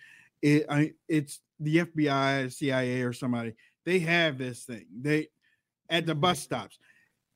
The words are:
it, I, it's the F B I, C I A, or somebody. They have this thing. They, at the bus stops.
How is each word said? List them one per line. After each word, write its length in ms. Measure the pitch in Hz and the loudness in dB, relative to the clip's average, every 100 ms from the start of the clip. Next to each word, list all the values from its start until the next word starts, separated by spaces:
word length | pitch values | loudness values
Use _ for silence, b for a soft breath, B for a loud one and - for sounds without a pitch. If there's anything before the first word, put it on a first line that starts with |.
| B B B - | B B B -2
it, 240 | 147 147 151 | 4 4 4
I, 220 | 147 156 - - | 2 0 -2 -2
it's 340 | 156 143 - _ - | -2 -2 -10 _ -8
the 220 | 151 160 | 0 0
F 80 | 170 | 0
B 160 | 160 147 | 0 0
I, 380 | 139 135 139 131 | 2 2 0 -2
C 240 | - 143 | -4 -2
I 100 | 131 | 0
A, 200 | 127 127 | 0 -2
or 100 | 123 | -2
somebody. 400 | 120 131 120 117 113 b b - | -4 -4 -4 -4 -10 b b -2
They 140 | 185 | 0
have 400 | 165 170 160 131 | 2 2 2 0
this 240 | 127 117 | -6 -8
thing. 240 | - 113 - 104 | -12 -14 -14 -8
They, 280 | 143 151 - _ _ _ _ _ - | 0 0 0 _ _ _ _ _ -4
at 200 | 165 165 | -2 0
the 80 | 156 | 0
bus 240 | 180 175 | 2 0
stops. 400 | - 127 101 - b b b b _ | -4 -8 -8 -16 b b b b _